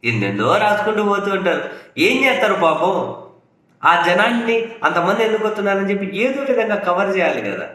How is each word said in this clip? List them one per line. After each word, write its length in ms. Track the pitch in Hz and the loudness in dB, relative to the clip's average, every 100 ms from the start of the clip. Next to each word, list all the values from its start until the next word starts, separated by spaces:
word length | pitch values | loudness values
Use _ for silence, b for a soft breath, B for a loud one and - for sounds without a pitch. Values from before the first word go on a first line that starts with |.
ఎన్నెన్నో 460 | 117 110 98 101 113 196 | 0 0 -2 0 2 4
రాసుకుంటూ 400 | 208 208 208 208 | 4 2 0 0
పోతూ 240 | 208 202 196 190 | 0 0 0 -2
ఉంటారు. 260 | 180 156 - B B - 175 | 0 -2 -4 B B 0 2
ఏం 100 | 262 | 2
చేస్తారు 320 | 269 240 214 190 | 0 2 0 2
పాపం, 300 | 165 156 175 180 131 - - - _ _ _ _ | 2 2 0 0 -4 -10 -16 -20 _ _ _ _
ఆ 100 | 160 175 175 | 2 4 4
జనాన్ని 500 | 180 220 233 226 233 226 - 147 | 2 2 0 0 -2 -2 -4 -2
అంతమంది 360 | 170 170 220 226 | 0 0 0 0
ఎందుకు 180 | 214 214 | 0 -2
వస్తున్నారని 420 | 208 196 196 190 | -2 0 0 0
చెప్పి 160 | 202 190 190 | -2 -4 -2
ఏదో 160 | 247 269 269 | -2 -2 -2
విధంగా 260 | 233 220 202 - | 0 0 -2 0
కవర్ 220 | 180 196 | 0 0
చేయాలి 260 | 190 165 - 104 | 0 0 -2 -6
కదా. 200 | 90 87 | -8 -10